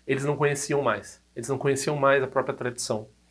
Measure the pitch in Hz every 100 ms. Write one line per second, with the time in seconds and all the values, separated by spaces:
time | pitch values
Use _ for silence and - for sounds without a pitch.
0 | - 135 143 147 147 143 - 143 123 104
1 | - - _ - 120 131 139 135 156 147
2 | 135 139 131 135 131 135 123 120 - 110
3 | 113 _ _